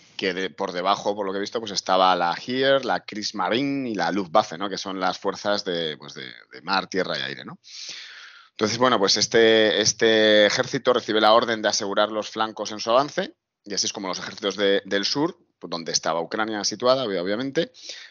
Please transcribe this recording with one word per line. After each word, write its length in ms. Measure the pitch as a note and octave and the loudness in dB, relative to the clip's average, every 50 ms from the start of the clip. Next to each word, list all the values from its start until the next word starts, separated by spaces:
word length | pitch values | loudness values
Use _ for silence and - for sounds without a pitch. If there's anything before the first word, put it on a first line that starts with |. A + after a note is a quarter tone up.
| _ _ - | _ _ -10
que 180 | - G2+ F#2+ F2 | -4 -4 -2 -2
de, 160 | F#2 F#2+ F2+ | -2 -4 -6
por 220 | - - G2 F#2+ | -6 -6 -8 -6
debajo, 420 | F2 F2+ F2+ F#2+ G2+ - - A2 G#2 | -4 -2 0 0 0 0 0 -4 -2
por 100 | G#2 G2+ | -2 -4
lo 80 | F#2+ | -4
que 60 | F#2+ G2 | -4 -6
he 20 | |
visto, 200 | G2+ - - A#2 | -6 -6 -6 -8
pues 120 | A2+ G#2 | -6 -4
estaba 420 | G2 F2 - - F#2 F#2 F#2 F#2 F#2 | -6 -6 0 2 4 4 6 4 4
la 180 | F2 F2 E2+ E2 | 4 2 -2 -2
Heer, 500 | - - - B2 C3 C3+ C3+ C3+ C3+ B2 | -4 -6 -6 -2 0 2 2 2 2 2
la 160 | G#2+ F2+ F2 | 0 -4 -4
Kriegsmarine 880 | - - G#2+ G#2+ G2+ - - G2+ F#2 F2+ G#2+ B2 C#3+ C#3 C#3 C#3 C3 A#2+ | -4 -8 -10 -8 -8 -8 -6 -4 -2 0 0 0 0 -2 -4 -4 -6 -6
y 60 | A2 | -4
la 160 | F#2 E2 E2+ | -2 -2 -2
Luftwaffe, 480 | F2 G2+ F#2+ E2 D#2+ G#2+ G#2+ - - E2 | -2 -2 -2 2 2 2 2 2 -4 -8
¿no? 100 | G2 G2+ | -6 -6
Que 80 | F#2 | -6
son 240 | F#2 - G2 F#2+ F#2+ | -6 -8 -8 -6 -2
las 180 | F#2 F#2 F2 - | -2 -2 -2 -2
fuerzas 460 | - G2 F#2 - - G#2 G#2 G2+ - | -4 -4 -4 -2 -2 -2 -2 -2 -2
de, 320 | F#2+ F2 E2+ E2 D#2 D2 | -2 -2 -2 -2 -4 -6
pues 180 | C2+ D2 C#2+ C#2+ | -8 -14 -16 -16
de, 100 | D2 C2 B1+ A#1 A1+ G#1+ _ | -14 -14 -16 -16 -20 -20 _
de 100 | B1+ B1+ | -20 -12
mar, 260 | C2+ F2 G2 F#2+ F2+ - | -6 -2 -2 -2 -2 -2
tierra 300 | - F#2 F2 E2 D#2+ C#2+ | -2 -2 -2 -2 -2 -4
y 40 | |
aire, 220 | C2 C2+ C#2 B1+ C#2+ | -4 -6 -8 -10 -12
¿no? 140 | G#2 F3 - _ - - - - - - - - - - - - - - - - _ | -16 -16 -18 _ -20 -16 -16 -14 -14 -14 -14 -14 -16 -18 -20 -20 -20 -20 -20 -20 _
Entonces, 280 | _ - A2 G#2+ A2+ A#2 | _ -2 -2 0 2 2
bueno, 200 | B2+ B2+ A#2+ G#2 | 4 4 4 4
pues 180 | G2 F#2+ - | 4 2 2
este, 640 | G#2+ - - - A#2 A2+ A2+ A2+ A2 G#2+ G#2+ E2+ G2 | 2 0 2 6 6 8 8 8 6 6 4 4 2
este 680 | A2 A2 - - A#2 A2+ A2 A2 G#2+ G#2+ G#2+ G#2+ G#2 | 2 0 2 2 4 4 6 6 6 6 8 8 6
ejército 460 | G2+ - - B2 B2 - C3 - B2+ | 6 4 0 -2 -2 -4 -2 2 2
recibe 280 | B2 A#2 - - G#2+ A2 | 2 2 0 0 2 4
la 120 | A2 G#2+ | 6 6
orden 300 | A2 A#2+ A#2+ A2+ A#2 A2 | 6 6 4 2 -2 0
de 60 | G#2+ G#2 | 0 0
asegurar 420 | G#2 - A2+ G2 G2 G#2+ G#2+ G#2+ | 0 0 -2 -2 0 0 0 0
los 180 | A2 A2 G2+ - | 0 -6 -6 -6
flancos 420 | - A2+ A2 A2 G#2+ A2 G#2 G#2 | -4 -4 -4 -4 -4 -8 -8 -8
en 80 | A2 G#2 | -8 -6
su 100 | - A2+ | -2 2
avance, 460 | A2+ C3 C#3+ D3 - F3+ G3 D#4 - _ _ _ _ _ - | 2 2 2 2 -2 -6 -6 -6 -8 _ _ _ _ _ -12
y 100 | G#2 G2 | -8 -4
así 120 | F#2 - | -4 -4
es 60 | G#2+ | -4
como 160 | - A2 G2 F#2 | -4 -6 -6 -6
los 100 | F2 F2+ | -6 -6
ejércitos 380 | F#2 - - - G#2 G2 F#2+ | -8 -10 -10 -4 -4 -4 -2
de, 260 | G2 G#2 G2 G2 G2 - | 2 2 2 2 2 0
del 200 | F#2+ G2+ G2+ G2 | -2 -2 -2 0
sur, 340 | - - C#3+ D3+ F3 - _ _ _ _ _ | 0 -2 -2 -2 -4 -4 _ _ _ _ _
pues 100 | - F2 | -12 -10
donde 220 | F2 E2+ E2 E2 | -10 -8 -6 -2
estaba 280 | E2 - - E2+ D#2+ E2 | -2 -2 0 0 -2 -2
Ucrania 440 | E2+ - - G#2+ G#2+ A2 A2 G#2 G2 | -4 -4 -4 -4 -4 -4 -4 -4 -4
situada, 400 | - A2 F#2+ B2 B2 C3 C3+ C3 | -6 -4 -2 2 2 2 2 0
ob-, 160 | G#2+ G2 F2 | -2 -2 -2
obviamente, 500 | F2 F#2+ G#2 A2 C3 C#3 C3 D#3+ E3+ - _ - - - - - - - | -2 -2 -4 -4 -4 -4 -2 -2 -4 -4 _ -20 -18 -16 -16 -16 -18 -20